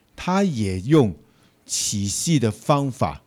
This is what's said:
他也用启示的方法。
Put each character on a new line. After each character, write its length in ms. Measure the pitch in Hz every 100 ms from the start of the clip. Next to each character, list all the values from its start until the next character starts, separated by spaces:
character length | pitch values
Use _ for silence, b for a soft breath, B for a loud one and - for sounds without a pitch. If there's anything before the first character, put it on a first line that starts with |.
| b -
他 260 | 180 190
也 380 | 196 117 98 92
用 340 | 110 156 107 80 b b b b -
启 440 | - - 101 98
示 280 | - 170 151
的 140 | 110
方 400 | - - 143 139
法。 320 | - 90 71